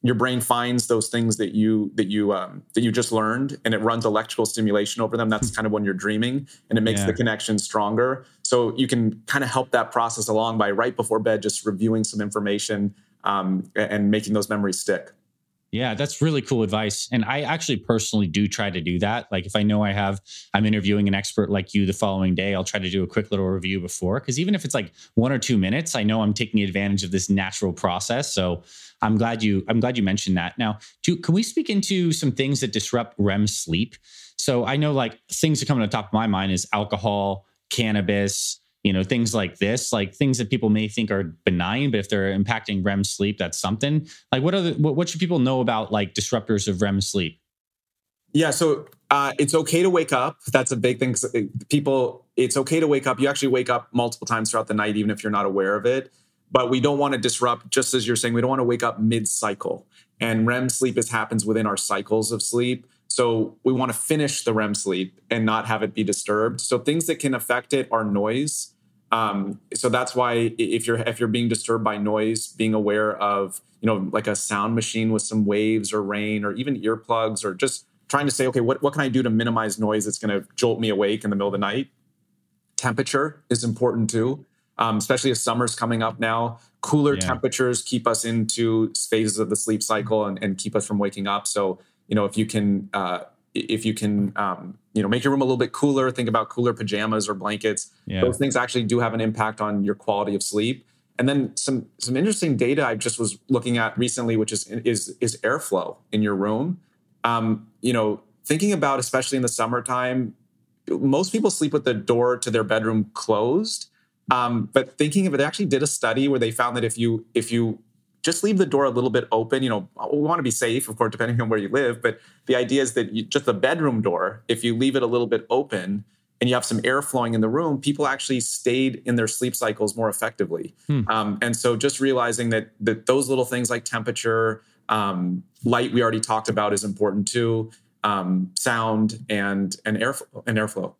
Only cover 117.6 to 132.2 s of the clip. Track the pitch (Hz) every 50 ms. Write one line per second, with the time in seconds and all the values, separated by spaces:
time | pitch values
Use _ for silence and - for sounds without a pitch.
117.6 | 117 113 107 - _ _ _ _ _ _ _ _ _ - 170 - - 202 220 190
118.6 | 185 156 131 139 139 135 117 120 123 127 110 123 113 - - 113 113 110 135 131
119.6 | 131 127 113 104 92 - _ - - - - 147 147 156 165 170 151 127 113 -
120.6 | - 117 113 131 135 - 110 - 120 110 101 - 120 113 120 117 120 110 113 107
121.6 | 101 98 107 135 143 123 117 113 117 117 110 - _ - _ _ _ - 127 123
122.6 | 127 113 131 139 135 123 - 135 117 - 107 113 107 - - 139 - - 113 98
123.6 | 90 131 156 170 156 147 123 113 104 98 87 82 87 92 101 110 - _ 120 113
124.6 | - 120 117 113 131 135 135 139 123 117 120 123 120 113 117 110 - - - 131
125.6 | 143 147 - 98 90 92 101 104 107 _ _ _ _ _ _ _ 123 123 123 123
126.6 | - - 120 110 110 127 127 139 139 - - 131 120 117 117 113 110 110 117 143
127.6 | 170 165 147 135 139 139 147 143 147 139 135 135 - - 135 123 117 - - -
128.6 | - 131 120 131 131 135 123 - - - 120 120 113 110 - - - 127 120 -
129.6 | - 113 107 - 107 104 101 113 113 110 101 - - 113 113 - 101 87 82 82
130.6 | - - - _ _ - 151 139 110 98 110 110 107 104 101 104 120 120 117 117
131.6 | - 123 120 110 135 143 139 - 139 135 135 127